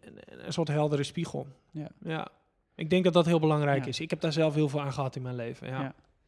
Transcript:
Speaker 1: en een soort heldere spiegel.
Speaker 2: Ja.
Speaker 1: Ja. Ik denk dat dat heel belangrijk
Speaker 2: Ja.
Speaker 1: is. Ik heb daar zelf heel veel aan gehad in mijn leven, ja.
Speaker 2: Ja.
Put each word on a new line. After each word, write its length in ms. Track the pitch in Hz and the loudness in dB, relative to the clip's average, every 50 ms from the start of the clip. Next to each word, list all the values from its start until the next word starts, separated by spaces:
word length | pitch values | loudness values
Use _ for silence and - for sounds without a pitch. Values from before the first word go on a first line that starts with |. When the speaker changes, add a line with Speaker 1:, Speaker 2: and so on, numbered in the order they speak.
| - - - - - - | -20 -20 -20 -20 -20 -20
Speaker 1:
en 180 | - 62 - | -18 -14 -12
een 60 | - | -6
soort 160 | 147 175 165 147 | -2 -2 0 0
heldere 340 | 147 151 151 151 151 143 | 2 2 2 2 2 0
spiegel. 440 | 143 - - 170 165 - - 143 135 139 135 _ _ _ | -2 -4 -4 -6 -6 -6 -6 -8 -10 -10 -16 _ _ _
Speaker 2:
Ja. 180 | - 151 147 - - _ - | -12 -10 -10 -10 -14 _ -10
Speaker 1:
Ja. 240 | 165 160 160 - - - _ _ _ _ _ _ _ _ | -8 -6 -6 -8 -10 -14 _ _ _ _ _ _ _ _
Ik 160 | - 170 151 | -10 -2 2
denk 140 | 180 185 180 | 2 4 4
dat 80 | 185 | 6
dat 140 | 160 175 165 | 6 6 6
heel 120 | 165 170 160 | 6 4 4
belangrijk 420 | 156 156 156 147 147 143 139 135 | 4 4 4 4 4 2 2 2
Speaker 2:
Ja. 60 | 127 135 | 0 -2
Speaker 1:
is. 120 | 120 - | -6 -6
Ik 100 | 160 165 | -4 -4
heb 100 | 180 - | -4 -2
daar 120 | - 165 | -2 -2
zelf 220 | 143 160 160 156 143 | 2 2 2 2 4
heel 140 | 151 151 143 | 2 2 2
veel 120 | 139 147 | 0 -2
aan 120 | 143 139 | -4 -4
gehad 240 | 131 147 135 131 - | -4 -2 -4 -4 -4
in 60 | 135 | -6
mijn 120 | 123 127 127 | -8 -6 -6
leven, 340 | 123 117 117 131 - - 127 | -6 -6 -8 -8 -10 -10 -8
ja. 120 | 131 131 | -6 -4
Speaker 2:
Ja. 120 | 139 131 - - _ _ _ _ _ | -6 -6 -8 -14 _ _ _ _ _